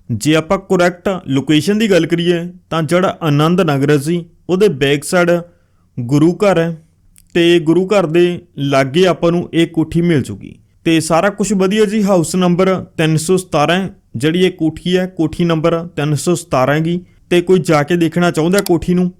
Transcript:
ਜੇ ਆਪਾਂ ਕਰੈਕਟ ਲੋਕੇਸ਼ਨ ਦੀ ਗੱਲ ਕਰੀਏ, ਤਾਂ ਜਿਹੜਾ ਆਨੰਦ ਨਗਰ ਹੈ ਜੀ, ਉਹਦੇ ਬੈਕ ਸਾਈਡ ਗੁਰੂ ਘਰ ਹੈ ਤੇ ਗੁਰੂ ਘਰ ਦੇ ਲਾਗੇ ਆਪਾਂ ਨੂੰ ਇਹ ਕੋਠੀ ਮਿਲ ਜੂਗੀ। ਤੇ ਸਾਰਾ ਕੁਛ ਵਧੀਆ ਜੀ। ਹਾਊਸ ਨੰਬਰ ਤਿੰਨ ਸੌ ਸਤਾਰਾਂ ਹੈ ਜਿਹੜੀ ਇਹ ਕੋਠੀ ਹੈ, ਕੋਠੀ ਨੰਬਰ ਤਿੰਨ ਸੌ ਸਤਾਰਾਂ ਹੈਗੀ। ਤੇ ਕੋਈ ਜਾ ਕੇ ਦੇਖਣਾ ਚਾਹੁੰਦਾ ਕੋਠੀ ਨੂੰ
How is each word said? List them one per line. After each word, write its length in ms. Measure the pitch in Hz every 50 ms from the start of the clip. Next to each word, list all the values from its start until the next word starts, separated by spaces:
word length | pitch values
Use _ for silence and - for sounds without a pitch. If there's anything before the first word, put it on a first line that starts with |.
| _ -
ਜੇ 220 | 120 101 - 147 156
ਆਪਾਂ 220 | 160 156 160 196 190
ਕਰੈਕਟ 480 | 190 - 190 175 175 180 175 - - 208 190 175 - -
ਲੋਕੇਸ਼ਨ 500 | 135 139 131 - 156 151 139 196 208 214
ਦੀ 120 | 226 208
ਗੱਲ 160 | 196 165 165
ਕਰੀਏ, 380 | 165 170 170 170 175 175 170 170 175 175 - _ -
ਤਾਂ 120 | 156 165 160
ਜਿਹੜਾ 320 | 143 170 180 180 - - -
ਆਨੰਦ 380 | 170 156 143 147 151 165 180 180
ਨਗਰ 280 | 190 156 143 139 139 143
ਹੈ 60 | 151 147
ਜੀ, 260 | 135 160 175 175 165 - _ _ _ -
ਉਹਦੇ 200 | 175 185 214 202
ਬੈਕ 340 | 151 127 143 139 143 147 147
ਸਾਈਡ 260 | - 185 180 175 175 175 170 170 - _ _ _ _ _ _ _ _ _ -
ਗੁਰੂ 380 | 120 117 139 147 156 170 175
ਘਰ 220 | 180 208 202 180 165
ਹੈ 120 | 165 170 165 156 - _ _ _ _ _ _ _ _ _ -
ਤੇ 240 | 185 170 170 175 170
ਗੁਰੂ 260 | 160 156 165 175 190 185
ਘਰ 180 | 214 202 175 151
ਦੇ 200 | 160 175 175 175 175 - - _ _ -
ਲਾਗੇ 480 | 139 139 139 135 135 131 131 175 190
ਆਪਾਂ 260 | 180 160 - - 170
ਨੂੰ 160 | 170 175 - -
ਇਹ 140 | - 160 165 170
ਕੋਠੀ 340 | - 165 156 156 160 165
ਮਿਲ 200 | 170 175 165 139
ਜੂਗੀ। 340 | - - 104 104 - - - - _ _ _ _ -
ਤੇ 120 | 170 165 160
ਸਾਰਾ 280 | 156 - 165 160 185 202
ਕੁਛ 220 | 196 - 208 180 214
ਵਧੀਆ 300 | 185 185 190 202 220 214
ਜੀ। 180 | 196 208 220
ਹਾਊਸ 320 | 202 190 202 180 156 - -
ਨੰਬਰ 320 | 185 180 175 175 165 190 190 185 175 180 - _
ਤਿੰਨ 200 | - 160 156 160
ਸੌ 200 | 151 160 - 190
ਸਤਾਰਾਂ 400 | 185 185 - - 151 143 151 170
ਹੈ 120 | 185 196 170 - _ _ _ -
ਜਿਹੜੀ 260 | 117 127 160 165 185
ਇਹ 80 | 185 180
ਕੋਠੀ 440 | 180 - 160 160 160 - - 180 180
ਹੈ, 100 | 180 185
ਕੋਠੀ 380 | 185 185 - 160 151 - - 175
ਨੰਬਰ 320 | 170 165 160 151 165 170 165 170 175 -
ਤਿੰਨ 180 | - 143 151 151
ਸੌ 200 | 139 - 180 175
ਸਤਾਰਾਂ 400 | 165 - - 156 131 127 131 143
ਹੈਗੀ। 260 | 156 160 165 170 175 180 - _ _ _ -
ਤੇ 100 | 175 175
ਕੋਈ 180 | 175 180 185 190
ਜਾ 220 | 185 - 165 147
ਕੇ 140 | 143 - 175
ਦੇਖਣਾ 340 | 175 170 160 160 175 175 175
ਚਾਹੁੰਦਾ 280 | 170 160 151 170 185 202
ਕੋਠੀ 340 | 196 - 175 160 - - 180
ਨੂੰ 160 | 180 180 180 180 _